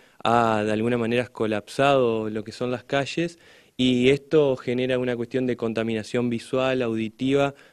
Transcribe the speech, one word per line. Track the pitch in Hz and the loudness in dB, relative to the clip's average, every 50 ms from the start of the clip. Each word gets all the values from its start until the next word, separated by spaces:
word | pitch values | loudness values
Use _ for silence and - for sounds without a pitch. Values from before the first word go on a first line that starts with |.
| - _ _ - | -20 _ _ -6
ha | - 113 117 120 117 113 110 107 | -2 2 2 4 4 4 2 2
de | 104 107 | 0 0
alguna | 107 107 113 120 123 120 | 0 0 0 0 0 0
manera | 113 113 120 123 120 - | 0 0 0 -2 -2 -4
colapsado | - - 113 107 110 104 - - - - 135 143 139 135 123 113 113 110 110 110 | -4 -4 -2 -2 -2 -4 -6 -6 -2 2 2 4 4 4 4 2 0 -2 -4 -4
lo | 107 110 104 | -6 -8 -8
que | 110 | -10
son | - - 123 123 | -10 -8 -6 -6
las | 123 120 - | -6 -6 -6
calles, | - 139 139 135 - - 165 170 170 170 _ _ - - - _ _ _ - | -4 -2 -2 -2 -2 -4 -4 -4 -4 -6 _ _ -20 -20 -20 _ _ _ 0
y | 127 127 127 123 123 131 | 2 2 4 4 4 4
esto | 143 143 - - 160 156 147 139 127 | 4 2 2 2 2 4 4 4 0
genera | - - 131 120 127 127 127 127 123 | -2 -4 -4 -2 -2 0 0 0 -2
una | 127 127 123 | -2 -2 -4
cuestión | 120 117 - - 127 127 | -4 -6 -4 -4 -2 -2
de | 123 120 - | -2 -2 -2
contaminación | 117 113 110 113 113 113 113 110 107 - - 123 120 120 | -4 -4 -2 -2 -2 -2 -2 -4 -4 -4 -2 -2 -2 0
visual, | 117 113 - - 135 131 131 131 131 127 | -2 -4 -6 -4 -2 0 0 0 0 0
auditiva, | 120 113 113 113 113 107 - - 131 135 139 139 139 139 - - - - | -2 -2 -2 -4 -4 -6 -6 -4 -2 0 2 2 2 0 -2 -6 -20 -20